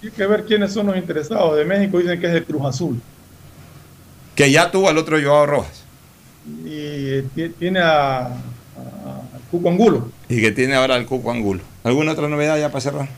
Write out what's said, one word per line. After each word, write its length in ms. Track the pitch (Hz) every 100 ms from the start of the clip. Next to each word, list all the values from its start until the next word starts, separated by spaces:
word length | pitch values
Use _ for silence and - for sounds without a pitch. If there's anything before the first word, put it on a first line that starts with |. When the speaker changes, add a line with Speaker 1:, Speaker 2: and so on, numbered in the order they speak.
Speaker 1:
Hay 100 | 220
que 140 | - 196
ver 200 | 208 -
quiénes 260 | 208 196
son 160 | 208 202
los 80 | 185
interesados. 600 | 175 156 143 220 170 151
De 80 | 156
México 340 | 196 196 180
dicen 220 | 175 175
que 60 | 175
es 60 |
el 120 | 170 165
Cruz 200 | 151 139
Azul. 360 | 139 170 117 - - - - - - - - - - - - -
Speaker 2:
Que 160 | - 143
ya 220 | 147 175
tuvo 160 | 190 190
al 100 | 156
otro 240 | 160 156
Joao 240 | 143 147 143
Rojas. 380 | 143 - - - - - - - - 151 151 160
Speaker 1:
Y, 60 |
eh, 520 | 151 147 147 139 135 135 -
ti-, 140 | 170
tiene 300 | - 175 185
a, 400 | 170 156 139 131
a, 100 | 123
al 1120 | 123 123 - - 127 127 - 131 - - - -
Cuco 160 | 175 170
Angulo. 400 | 180 226 139 120 - -
Speaker 2:
Y 100 | 120
que 120 | 110
tiene 220 | 190 127 135
ahora 200 | 131 127
al 100 | 117
Cuco 260 | 131 123
Angulo. 280 | 120 104 92 - -
¿Alguna 300 | 117 131 156
otra 160 | 156 147
novedad 280 | 147 151 156
ya 120 | 147
para 100 | 139
cerrar? 300 | 127 143 139